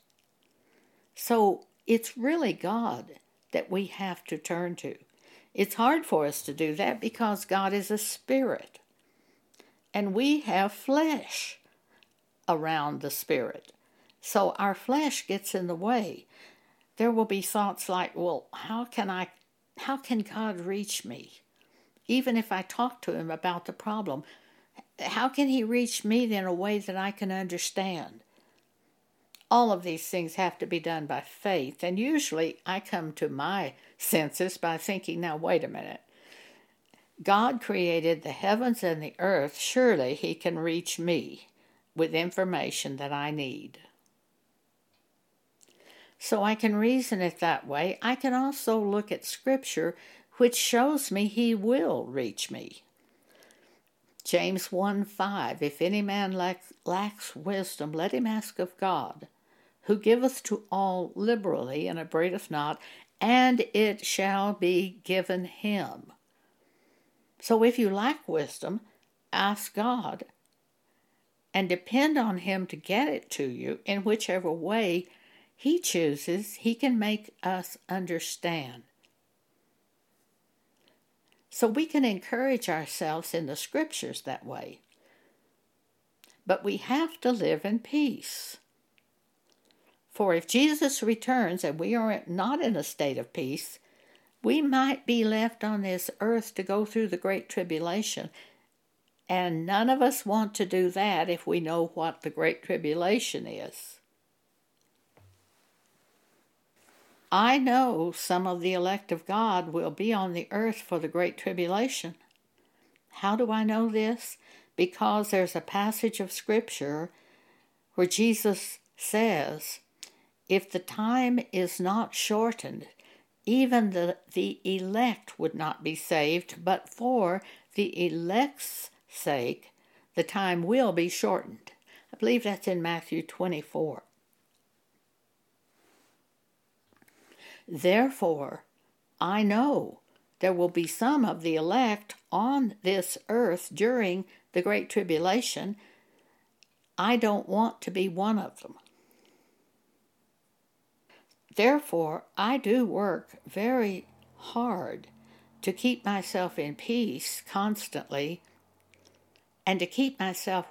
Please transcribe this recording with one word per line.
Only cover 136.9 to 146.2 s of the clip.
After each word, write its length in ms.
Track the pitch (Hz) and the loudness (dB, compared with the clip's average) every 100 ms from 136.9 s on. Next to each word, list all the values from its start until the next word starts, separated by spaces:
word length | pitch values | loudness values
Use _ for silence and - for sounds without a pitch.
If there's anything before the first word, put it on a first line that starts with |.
| _ _ _ _ - - - - | _ _ _ _ -20 -20 -20 -10
Therefore, 1000 | 156 180 214 269 - 175 147 135 - - _ _ _ _ - | 0 4 6 4 2 0 0 -4 -10 -16 _ _ _ _ -4
I 240 | 170 214 | 0 4
know 560 | 208 214 285 196 110 - _ _ _ _ | 4 4 4 2 0 -10 _ _ _ _
there 120 | 185 | 2
will 160 | 175 175 | 4 2
be 200 | 175 160 | 2 -2
some 360 | - 233 294 | 0 2 4
of 180 | 208 165 | 2 0
the 120 | 165 | 0
elect 600 | 156 165 240 233 208 - - _ | 0 2 2 2 0 -6 -20 _
on 420 | 180 240 277 226 - | 0 2 2 0 0
this 340 | 185 190 175 - - | 0 0 0 -8 -2
earth 420 | 226 220 175 - | 2 2 0 -4
during 540 | 143 226 254 190 185 185 - _ | 0 2 4 2 0 -6 -16 _
the 80 | 180 | -2
Great 300 | 190 208 - | 2 0 0
Tribulation. 880 | 208 180 156 180 226 240 - 196 208 - _ _ _ | -2 2 2 4 2 0 -4 -6 -8 -14 _ _ _